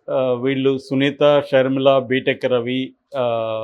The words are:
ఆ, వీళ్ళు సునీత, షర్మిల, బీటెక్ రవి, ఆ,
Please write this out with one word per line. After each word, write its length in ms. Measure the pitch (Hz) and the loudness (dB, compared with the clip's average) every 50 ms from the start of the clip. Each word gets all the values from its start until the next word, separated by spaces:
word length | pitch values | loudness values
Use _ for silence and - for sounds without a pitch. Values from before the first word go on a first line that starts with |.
| _ - | _ -6
ఆ, 220 | - 139 131 131 | -4 -2 -2 -2
వీళ్ళు 460 | 123 120 123 135 139 131 131 135 139 131 | -2 -2 -2 -2 -2 0 0 0 0 -2
సునీత, 640 | - - 131 135 139 143 139 - 147 147 147 143 139 - | -4 -4 -2 0 0 0 0 2 2 4 4 2 2 2
షర్మిల, 460 | 143 131 127 131 135 139 135 139 135 135 | 2 2 2 2 0 2 4 4 4 4
బీటెక్ 460 | 123 113 127 131 - 139 131 135 - | 2 0 -2 -2 0 -2 -2 -2 -2
రవి, 480 | 127 127 120 117 123 127 131 131 131 - _ _ _ - | 0 0 0 -2 -2 -4 -4 -6 -8 -10 _ _ _ -6
ఆ, 60 | 139 123 120 117 113 113 113 110 110 | -4 -2 -2 -2 -4 -4 -4 -6 -6